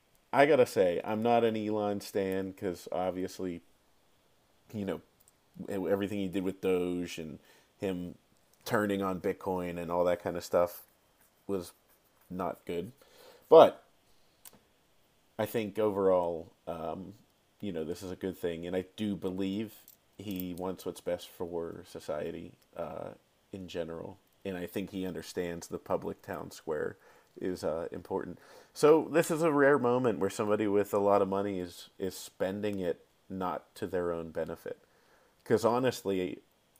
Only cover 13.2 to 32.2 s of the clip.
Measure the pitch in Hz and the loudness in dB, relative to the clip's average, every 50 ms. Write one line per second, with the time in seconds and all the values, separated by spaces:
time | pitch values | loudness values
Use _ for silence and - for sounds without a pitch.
13.2 | - - - - _ - 156 160 131 95 - - _ _ _ _ _ _ _ _ | -20 -20 -20 -12 _ 10 12 12 12 12 8 0 _ _ _ _ _ _ _ _
14.2 | _ _ _ _ _ - _ - _ _ _ _ _ _ _ _ _ _ _ _ | _ _ _ _ _ -20 _ -20 _ _ _ _ _ _ _ _ _ _ _ _
15.2 | _ _ - - 107 - - 120 107 101 98 110 107 107 98 101 95 95 92 90 | _ _ -4 -4 -4 0 0 -2 -2 -2 0 2 2 2 2 4 4 6 6 6
16.2 | 87 85 85 80 85 - _ _ - 85 85 82 82 82 80 95 90 - 107 - | 4 2 -2 -4 -6 -12 _ _ -10 -10 -8 -6 -6 -6 -6 -6 -10 -14 -16 -18
17.2 | - _ _ _ _ _ _ - 107 101 87 82 78 78 87 - 101 90 90 - | -20 _ _ _ _ _ _ -10 -8 -6 -6 -4 -4 -6 -6 -8 -8 -10 -8 -4
18.2 | 98 95 85 - - 87 85 82 85 87 90 92 92 - _ - 107 104 98 85 | -4 -6 -6 -2 -4 -4 -4 -4 -6 -4 -4 -4 -4 -4 _ -6 -4 -4 -4 -4
19.2 | 95 95 92 92 98 95 95 107 113 101 - - - - - _ _ _ _ - | -4 -6 -4 -2 -2 -2 -2 -4 -6 -8 -10 -18 -20 -20 -20 _ _ _ _ -14
20.2 | 98 104 95 92 92 90 87 85 90 95 90 - - 92 82 - - 87 87 87 | -10 -8 -6 -6 -6 -8 -8 -6 -6 -8 -8 -6 -8 -10 -10 -8 -6 -6 -6 -6
21.2 | - - - - 90 85 87 85 82 85 90 90 87 - - 87 - - 78 73 | -6 -16 -12 -10 -10 -6 -6 -6 -6 -6 -10 -14 -16 -16 -16 -16 -8 -6 -6 -6
22.2 | - 82 82 85 87 87 - _ _ _ - 87 82 78 80 80 85 - - - | -4 -6 -8 -10 -12 -14 -18 _ _ _ -10 -10 -8 -8 -8 -10 -12 -12 -14 -16
23.2 | _ _ _ _ _ _ - 95 92 85 - 87 82 82 82 82 87 - 95 - | _ _ _ _ _ _ -14 -14 -12 -8 -6 -6 -6 -6 -6 -10 -10 -12 -14 -18
24.2 | _ _ _ _ - 98 92 87 87 87 - 104 95 85 101 95 92 92 85 80 | _ _ _ _ -8 -8 -6 -6 -6 -6 -6 -6 -6 -4 -4 -4 -4 -4 -6 -8
25.2 | 82 - - 95 87 87 85 85 - - 87 85 - - 90 82 87 90 92 _ | -10 -8 -6 -4 -4 -4 -4 -8 -10 -8 -10 -10 -4 -4 -4 -4 -2 -6 -10 _
26.2 | - - 92 78 87 87 - - - 80 78 76 87 92 - _ _ - - - | -10 -10 -10 -10 -10 -12 -14 -12 -8 -6 -4 -2 -4 -4 -6 _ _ -20 -20 -20
27.2 | _ _ _ - - 95 90 85 95 80 78 82 85 - - 87 90 - 95 92 | _ _ _ -8 -6 -6 -4 -2 -4 -4 -4 -2 -6 -8 -10 -12 -8 -6 -4 -4
28.2 | - 87 - - - - - - - _ _ - 156 147 160 156 - - 135 196 | -4 -6 -12 -14 -18 -20 -20 -20 -20 _ _ 4 6 8 8 8 4 2 2 2
29.2 | - - 170 151 170 160 143 143 139 139 147 131 123 120 123 127 127 117 98 71 | 2 2 0 0 2 2 4 6 6 6 6 6 4 2 2 4 2 2 2 2
30.2 | 95 98 - - 110 104 104 104 113 101 98 104 98 - - 101 101 101 101 101 | 0 -2 0 -2 0 2 2 2 2 2 4 2 2 2 2 2 6 6 6 6
31.2 | 98 95 98 98 101 101 98 90 90 87 - - - - _ - 98 92 - - | 6 4 2 0 0 -2 -2 -4 -6 -8 -10 -16 -20 -20 _ -6 -6 -6 -6 -8